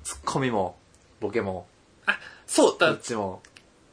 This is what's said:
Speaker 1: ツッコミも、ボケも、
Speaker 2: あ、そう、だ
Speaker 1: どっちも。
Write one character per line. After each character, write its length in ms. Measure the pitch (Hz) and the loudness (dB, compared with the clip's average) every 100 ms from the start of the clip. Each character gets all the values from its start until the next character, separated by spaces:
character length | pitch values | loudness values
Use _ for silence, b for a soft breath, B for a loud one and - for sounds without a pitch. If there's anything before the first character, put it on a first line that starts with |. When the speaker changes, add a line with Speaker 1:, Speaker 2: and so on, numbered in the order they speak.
Speaker 1:
ツ 120 | - - | -14 -10
ッ 20 | - | -4
コ 140 | 151 | -2
ミ 100 | 131 | 0
も、 260 | 110 92 - _ _ _ - | 0 -2 -6 _ _ _ -8
ボ 80 | 101 | -4
ケ 100 | 113 | -2
も、 260 | 98 92 85 _ _ _ - | -2 -6 -10 _ _ _ -4
Speaker 2:
あ、 100 | - B B B | -4 B B B
そ 240 | - 311 | 4 4
う、 40 | - | 6
だ 120 | 165 | 2
Speaker 1:
ど 60 | - | 2
っ 40 | |
ち 140 | - 117 | -4 -4
も。 260 | 98 92 - - _ _ _ | -4 -6 -16 -20 _ _ _